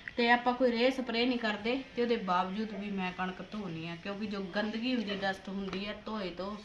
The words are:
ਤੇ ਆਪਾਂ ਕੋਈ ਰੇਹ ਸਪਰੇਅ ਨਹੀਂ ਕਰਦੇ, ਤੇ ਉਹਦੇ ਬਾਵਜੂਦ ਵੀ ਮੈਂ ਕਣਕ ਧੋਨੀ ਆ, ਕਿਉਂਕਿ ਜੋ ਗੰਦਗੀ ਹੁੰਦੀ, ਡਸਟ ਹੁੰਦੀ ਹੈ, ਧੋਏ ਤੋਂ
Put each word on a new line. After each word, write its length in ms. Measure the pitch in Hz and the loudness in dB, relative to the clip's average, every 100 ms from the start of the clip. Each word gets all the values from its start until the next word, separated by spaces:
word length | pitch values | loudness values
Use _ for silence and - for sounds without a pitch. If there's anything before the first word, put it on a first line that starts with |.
| - - | -8 2
ਤੇ 140 | 233 | 6
ਆਪਾਂ 220 | 240 247 | 6 6
ਕੋਈ 200 | 247 254 | 4 4
ਰੇਹ 180 | 226 254 | 6 4
ਸਪਰੇਅ 360 | 262 247 233 247 | 4 0 2 2
ਨਹੀਂ 120 | 240 | 2
ਕਰਦੇ, 400 | 220 208 214 269 262 - | 0 0 0 -2 -2 0
ਤੇ 60 | |
ਉਹਦੇ 140 | 240 226 | 2 2
ਬਾਵਜੂਦ 520 | 190 180 185 196 220 | 2 2 2 -2 -4
ਵੀ 180 | 196 202 | -4 -4
ਮੈਂ 220 | 196 185 180 | -2 -2 -2
ਕਣਕ 240 | 185 185 - | -4 -4 -8
ਧੋਨੀ 360 | 214 190 165 165 | -6 -6 -6 -6
ਆ, 80 | 170 | -6
ਕਿਉਂਕਿ 300 | 202 202 208 | -6 -6 -4
ਜੋ 140 | 202 | -4
ਗੰਦਗੀ 540 | 190 208 214 220 247 | -2 -2 0 0 0
ਹੁੰਦੀ, 200 | 254 202 | 0 0
ਡਸਟ 340 | 196 190 190 - | 0 0 -2 -4
ਹੁੰਦੀ 380 | 196 190 185 208 | -4 -4 -4 -6
ਹੈ, 160 | 208 - | -8 -6
ਧੋਏ 240 | 214 185 | -4 -4
ਤੋਂ 260 | 170 196 208 | -4 -6 -6